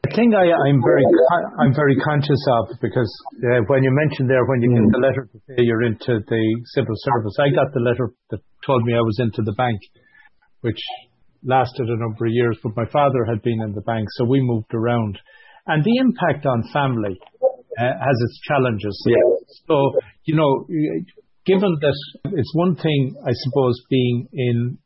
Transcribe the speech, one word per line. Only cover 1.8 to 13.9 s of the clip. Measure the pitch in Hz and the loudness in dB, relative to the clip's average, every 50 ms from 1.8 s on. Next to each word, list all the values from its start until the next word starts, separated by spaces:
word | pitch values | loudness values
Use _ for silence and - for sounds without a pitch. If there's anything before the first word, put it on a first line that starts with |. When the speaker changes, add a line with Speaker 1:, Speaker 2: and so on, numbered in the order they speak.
| 151 139 139 - | 2 2 2 2
Speaker 1:
conscious | - 156 151 147 143 - 147 120 - 143 123 117 107 | 2 0 0 0 2 2 0 0 2 2 0 0 0
of, | - - - | -2 -8 -6
because, | - 113 - - 120 104 - - - - - - 123 | -6 -4 -2 -2 -2 -2 -4 -12 -18 -18 -12 -6 -2
uh, | 120 123 123 117 - | 0 2 2 2 2
when | 143 135 131 | 2 2 2
you | 131 | 2
mentioned | 127 143 156 151 147 - 135 123 | 2 2 0 0 0 -2 0 0
there, | 131 127 123 123 | 2 2 2 2
when | 135 127 120 | 0 0 2
you | 120 | 2
Speaker 2:
Mm. | 123 117 110 113 | 2 4 4 4
Speaker 1:
get | 110 | 4
the | 123 127 | 4 2
letter | 135 127 - 127 110 | 0 0 -2 -6 -10
to | _ 110 _ | _ -20 _
say | - 131 123 123 117 | -8 0 0 2 2
you're | 117 110 120 | 2 2 0
into | 117 107 - - - 123 110 104 | 0 -2 -4 -2 -2 -2 -2 -2
the | - 117 113 110 110 113 120 120 - - 143 | -2 -2 0 2 0 0 -2 -6 -4 -4 -2
civil | 123 107 110 104 - 139 | -2 -2 -4 -4 -2 -2
service, | 127 123 107 104 - - 143 | -2 -2 -2 -4 -2 0 0
I | 143 | 2
got | 143 151 139 143 - | 2 2 0 0 0
the | 135 117 | -2 0
letter | 123 120 120 127 104 _ _ _ _ | 0 0 -2 -4 -6 _ _ _ _
that | - 101 _ _ _ _ - | -14 -14 _ _ _ _ -4
told | - 139 127 113 120 | -2 0 0 2 2
me | 120 | 0
I | 117 117 | 2 0
was | 110 104 - | 0 0 -2
into | 127 117 - - 113 | -2 -2 -2 -2 -4
the | 104 117 - | -4 -2 -2
bank, | 127 123 113 98 - - _ _ _ _ _ _ _ _ _ _ _ _ _ _ - | -2 -2 -2 -6 -8 -16 _ _ _ _ _ _ _ _ _ _ _ _ _ _ -6
which | 117 107 - - - - - - _ _ _ _ _ _ _ - | -6 -6 -6 -10 -14 -14 -16 -18 _ _ _ _ _ _ _ -6
lasted | 127 123 131 127 123 - - 127 113 | 0 0 0 0 0 -4 -6 -4 -4
a | 120 110 | -4 -4
number | 117 113 107 110 117 113 | -4 -6 -6 -4 -4 -2
of | |
years, | 113 120 120 120 113 - - | 0 0 0 0 -2 -4 -6
but | 123 101 120 | -8 -6 -6
my | 117 107 | -6 -2
father | - 151 143 139 127 131 117 110 | 0 0 0 2 2 0 -2 -2
had | 117 110 - | -4 -4 -4
been | 123 117 113 | -4 -4 -4
in | 110 107 101 | -4 -6 -8
the | 104 101 | -8 -6
bank, | - | -6